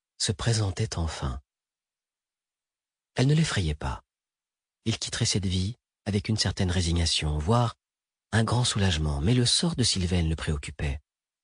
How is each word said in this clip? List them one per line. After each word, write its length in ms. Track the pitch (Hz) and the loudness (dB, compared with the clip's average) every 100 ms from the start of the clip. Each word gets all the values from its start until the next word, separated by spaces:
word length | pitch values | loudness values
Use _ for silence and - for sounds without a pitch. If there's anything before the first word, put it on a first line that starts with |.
| _ - | _ -6
se 140 | - | -4
présentait 640 | 107 120 110 101 90 110 - | -2 0 0 0 -2 -4 -2
enfin. 420 | 82 - 69 62 - _ _ _ _ _ _ _ _ _ _ _ _ _ _ _ _ - | -4 -4 -6 -6 -10 _ _ _ _ _ _ _ _ _ _ _ _ _ _ _ _ 0
Elle 100 | 131 | 2
ne 80 | |
l'effrayait 400 | 151 160 - 82 | 4 2 0 -2
pas. 300 | 73 69 60 - _ _ _ _ _ _ _ | -2 -4 -8 -12 _ _ _ _ _ _ _
Il 140 | 110 107 | -4 -4
quitterait 260 | - - | -4 -2
cette 220 | 117 107 92 | 0 0 0
vie 300 | 92 95 123 _ _ | 0 -2 -6 _ _
avec 240 | - 101 - | -4 -2 0
une 80 | 110 | 0
certaine 340 | 101 - 95 | 0 0 0
résignation, 680 | 87 85 85 85 - 76 76 | 0 2 2 2 0 0 0
voire 360 | 78 117 117 - _ _ _ _ _ | 2 2 2 -4 _ _ _ _ _
un 120 | 107 | 0
grand 200 | 110 117 | 2 2
soulagement, 560 | 123 110 95 78 76 71 | 0 2 2 2 0 0
mais 140 | 82 | 2
le 100 | 127 | 4
sort 300 | 120 - 175 | 4 2 0
de 80 | 165 | 0
Sylvaine 460 | 110 98 87 90 80 | 0 0 0 2 0
le 80 | 78 | -2
préoccupait. 640 | - 76 - - 76 69 _ _ _ _ | -2 -4 -4 -6 -4 -4 _ _ _ _